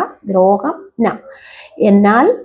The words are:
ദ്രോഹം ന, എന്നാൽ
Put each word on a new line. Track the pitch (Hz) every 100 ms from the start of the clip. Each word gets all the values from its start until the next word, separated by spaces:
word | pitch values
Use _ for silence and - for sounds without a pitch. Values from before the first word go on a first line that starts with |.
| 381 - -
ദ്രോഹം | 190 185 202 285 349 - -
ന, | 226 - - - - - - - 214
എന്നാൽ | 202 202 214 349 494